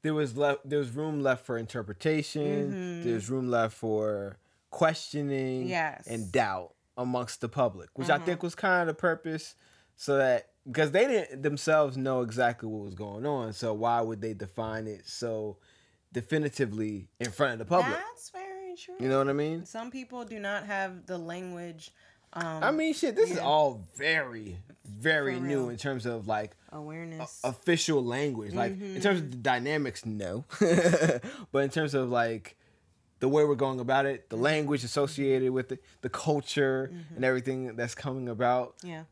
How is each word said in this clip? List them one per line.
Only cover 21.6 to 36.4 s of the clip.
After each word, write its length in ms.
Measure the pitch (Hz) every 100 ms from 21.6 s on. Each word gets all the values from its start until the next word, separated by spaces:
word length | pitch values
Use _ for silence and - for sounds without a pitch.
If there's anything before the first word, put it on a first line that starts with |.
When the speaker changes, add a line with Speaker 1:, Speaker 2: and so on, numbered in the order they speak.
| 175 165 - _ _ _ _
Speaker 2:
um, 300 | 170 170 160
Speaker 1:
I 80 | 196
mean, 220 | 311 320
shit, 220 | 302 320 226
this 160 | 453
is 60 | -
Speaker 2:
yeah. 60 |
Speaker 1:
all 440 | - 151 147 117 87 -
very, 640 | 147 160 131 117 104 90 101 - -
very 500 | 104 143 156 139 127
Speaker 2:
For 60 |
Speaker 1:
new 180 | 135 143
Speaker 2:
real. 80 | 123
Speaker 1:
in 80 | 120
terms 280 | 143 131 117
of, 220 | 117 104
like, 280 | 107 107 _ -
Speaker 2:
Awareness. 680 | 151 151 160 165 160 - -
Speaker 1:
o-, 60 | 127
official 540 | 120 - 165 - 147
language. 500 | 120 123 147 117 104
Like, 200 | 110 120
in 260 | 190 202 190
terms 180 | 202 185
of 60 | 147
Speaker 2:
Mm-hmm. 20 |
Speaker 1:
the 60 | 123
dynamics, 680 | 120 123 131 151 135 - 113
no. 380 | 107 95 101 - -
<laughs> 0 | 196 175 175 165 160 127 226 269 208
But 80 | 139
in 60 | 139
terms 240 | 160 151
of, 160 | 139 127
like, 480 | 120 117 113 - _ _ _ _ _ _ _
the 100 | 131
way 160 | 147 151
we're 100 | 135
going 240 | 135 131
about 260 | 123 131 139
it, 240 | 127 _
the 60 | 110
Speaker 2:
Mm-hmm. 80 |
Speaker 1:
language 400 | 131 156 147 143
associated 680 | 117 143 139 147 139 131 131
with 200 | 127 127
it, 100 | 127 _ _
the 80 | 123
culture 800 | - 160 147